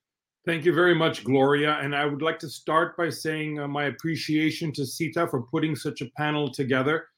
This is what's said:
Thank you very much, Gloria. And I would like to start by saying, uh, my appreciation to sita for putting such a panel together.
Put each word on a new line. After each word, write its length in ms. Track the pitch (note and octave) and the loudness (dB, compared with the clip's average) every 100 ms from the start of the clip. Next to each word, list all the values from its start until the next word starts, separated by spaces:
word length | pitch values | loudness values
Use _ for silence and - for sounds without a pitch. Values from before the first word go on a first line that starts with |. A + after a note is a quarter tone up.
| _ _ _ _ | _ _ _ _
Thank 200 | - E3 | -4 0
you 100 | E3 | 2
very 200 | D3+ F3+ | 4 6
much, 300 | D#3+ D#3+ - | 6 2 0
Gloria. 540 | - C3 C3+ C#3+ D3+ D3 | 2 4 4 4 2 0
And 120 | C#3+ | -2
I 100 | C#3+ | -2
would 160 | D3 C#3+ | -2 0
like 180 | D#3+ D#3+ | -2 -2
to 80 | E3 | -8
start 480 | - - D#3 E3+ - | -8 0 2 2 0
by 140 | E3+ | -4
saying, 500 | B2+ D#3+ D#3 D3+ D3+ | -2 -4 -4 -4 -6
uh, 80 | C#3+ | -4
my 160 | C#3+ | -2
appreciation 880 | C#3+ A#2+ E3 D3+ - D3+ D#3 D#3 E3 | -4 -4 -4 -4 -2 0 0 -2 -4
to 120 | C#3+ | -4
sita 420 | B2+ - D#3+ E3+ E3+ | -6 -4 -4 0 0
for 140 | C3+ | -2
putting 340 | A#2 D#3+ D#3 D3 | -2 -2 -2 -2
such 240 | D#3+ - | -6 -8
a 100 | B2+ - | -10 -4
panel 340 | D3+ D3+ D3 | -2 0 -2
together. 560 | D3 B2+ C3 C3 D#3+ - | -2 0 2 2 0 -4